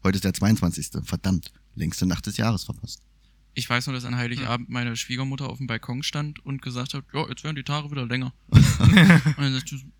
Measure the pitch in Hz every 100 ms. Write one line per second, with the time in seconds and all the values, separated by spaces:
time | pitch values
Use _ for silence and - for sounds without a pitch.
0 | 98 95 95 - 98 110 87 82 73 -
1 | - - 98 92 - _ _ - 80 -
2 | 92 87 - 101 110 104 - - - -
3 | _ _ _ _ _ - 123 123 123 127
4 | 123 123 120 120 127 120 120 120 120 117
5 | - 127 135 135 139 123 131 113 - 123
6 | 147 147 147 147 - 139 - 123 127 143
7 | - - 160 127 151 151 131 147 147 143
8 | 123 123 127 - _ - - - - 190
9 | 175 165 151 147 139 131 - 139 131 _